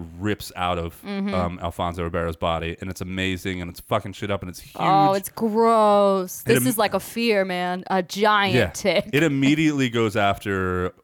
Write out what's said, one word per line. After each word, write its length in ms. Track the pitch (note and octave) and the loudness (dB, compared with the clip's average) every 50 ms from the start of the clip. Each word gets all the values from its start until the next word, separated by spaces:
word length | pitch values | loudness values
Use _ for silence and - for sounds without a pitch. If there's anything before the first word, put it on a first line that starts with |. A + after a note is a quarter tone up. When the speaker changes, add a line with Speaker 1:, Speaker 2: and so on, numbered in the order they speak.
| E2+ E2 E2 F2 | -8 -12 -10 -4
Speaker 1:
rips 320 | G2 G#2 G2+ - - - - | -2 -2 -2 -4 -6 -10 -6
out 220 | F#2 F2+ F2+ F2+ | -4 -2 -2 -2
of, 240 | E2+ E2+ E2+ - - - | -2 -4 -6 -8 -10 -12
Speaker 2:
Mm-hmm. 280 | G3 G3+ G3 G3 G2+ F#2+ | -8 -6 -6 -4 -2 -2
Speaker 1:
um, 260 | F#2 F2+ E2+ F2+ F#2 | -2 -2 -2 -4 -6
Alfonso 480 | F2+ F2 - - F2+ F2 E2+ F2+ E2+ E2+ | -8 -8 -4 -4 -4 -4 -4 -4 -4 -4
Ribeiro's 280 | F2 F2 E2+ E2+ D#2+ | -2 -2 -2 -4 -4
body. 400 | - F2+ E2+ E2 D#2+ E2 E2 E2+ - | -2 -2 -2 -2 -2 -4 -6 -8 -8
And 100 | F#2+ F#2+ | -8 -10
it's 120 | F2+ - | -10 -10
amazing. 600 | F#2+ F2+ F#2+ F#2 F#2 F#2+ F#2+ E2+ - G2 F#2 F#2 | -10 -8 -4 -2 -2 -2 -2 -4 -4 -6 -6 -6
And 80 | F2 F2 | -6 -10
it's 120 | E2+ - | -12 -12
fucking 320 | - - A#2+ G#2+ - G2 F#2 | -6 -4 -4 -4 -4 -6 -10
shit 180 | - A2 G2+ | -8 -6 -4
up. 100 | G2+ G2 | -4 -4
And 80 | - F2+ | -6 -8
it's 100 | E2+ - | -12 -12
huge. 140 | - - - - | -16 -14 -8 -2
Speaker 2:
Oh, 340 | - - F#3+ G3 G3 G3 G3 | 2 4 4 6 4 4 2
it's 140 | G3 F#3+ - | 0 -2 -6
gross. 1120 | - - A3+ A3 G#3 A3+ A3+ A3+ A3+ A3 G#3+ G#3 G#3 G3+ G3+ G3 G3 F#3+ F3+ F#3 - - | -6 -4 -4 -2 2 2 4 4 4 6 6 6 6 6 6 4 2 0 -2 -6 -10 -4
Speaker 1:
It 40 | - | 0
Speaker 2:
This 160 | - A3+ B3 | 2 2 2
Speaker 1:
im- 60 | B3 | 2
Speaker 2:
is 100 | B3+ A3 | 0 0
like 160 | G#3+ G#3+ G3 - | 0 0 0 0
a 60 | F#3+ | -2
fear, 420 | - - - A3+ A#3 A#3 G#3 G3 F#3+ | -4 -6 -4 -2 0 2 2 2 2
man. 380 | F#3+ F3+ F3+ F3+ F3+ F3+ F#3 E3+ | 0 -2 -2 -2 -2 -4 -4 -4
A 140 | - F#3+ F#3+ | -2 0 0
giant 540 | F3+ - - G3 G#3+ G#3+ G#3+ G3+ G3+ F#3+ E3 | 0 -2 -2 2 2 4 4 4 4 4 4
Speaker 1:
Yeah. 140 | B2 G2+ F2 | 2 2 0
Speaker 2:
tick. 400 | - - - G3 E3 F#3+ - G#2+ | -2 -2 0 0 2 0 0 0
Speaker 1:
It 120 | A#2+ C#3+ E3 | 2 2 2
immediately 680 | D#3 C#3 C3+ C3+ C3+ D3+ D3+ D#3+ D3+ D3 C#3 C3 A#2+ | 2 2 2 4 4 4 4 4 2 2 2 0 0
goes 260 | A2 A#2 A2+ G#2+ G2+ | 2 0 0 2 2
after 760 | A2 G2+ G2+ G2 - - G#2 G2 F#2+ F#2 F#2 F2+ F2+ F2+ F2 - _ | 2 2 2 2 0 -2 -2 -2 0 0 0 0 -2 -2 -4 -6 _